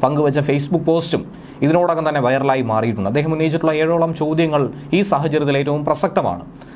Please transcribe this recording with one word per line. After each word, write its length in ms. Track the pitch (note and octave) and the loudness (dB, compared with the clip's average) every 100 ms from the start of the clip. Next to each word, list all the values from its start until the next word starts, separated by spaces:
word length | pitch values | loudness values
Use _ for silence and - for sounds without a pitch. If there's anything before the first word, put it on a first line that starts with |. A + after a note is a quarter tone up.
പങ്കുവച്ച 360 | C3 D3 D3 C#3+ D3 | 0 2 2 2 0
Facebook 340 | C#3+ C#3+ E3+ D#3 | 0 0 0 2
പോസ്റ്റും 360 | E3 E3 A2 - - - - | 0 0 -4 -4 -14 -18 -2
ഇതിനോടകം 400 | C#3+ E3+ F3 D#3+ D#3 | 2 4 2 2 0
തന്നെ 120 | D3 B2 | 0 2
വൈറലായി 360 | C3+ C3+ C3+ A2+ | 2 2 0 0
മാറിയിട്ടുണ്ട്. 380 | A2 A#2 G#2+ F#2+ | 0 0 0 0
അദ്ദേഹം 220 | C#3 D#3 | 0 0
ഉന്നയിച്ചിട്ടുള്ള 400 | D#3 D#3+ D#3+ D#3+ D#3 | 0 0 0 0 2
ഏഴോളം 320 | D#3+ E3+ E3 D#3+ | 2 2 0 0
ചോദ്യങ്ങൾ 420 | D#3 D#3 E3 D3 B2 - - F3+ | 0 0 2 2 0 -4 -2 0
ഈ 20 | G3+ | 2
സാഹചര്യത്തിൽ 480 | C#3+ D#3 D3 D3 C#3 | 0 0 0 2 0
ഏറ്റവും 220 | C#3+ D3 D3 | 0 -2 -2
പ്രസക്തമാണ്. 560 | D3+ F#3+ F#3 A#2 F2 - - - | 0 0 0 -2 -4 -10 -18 -20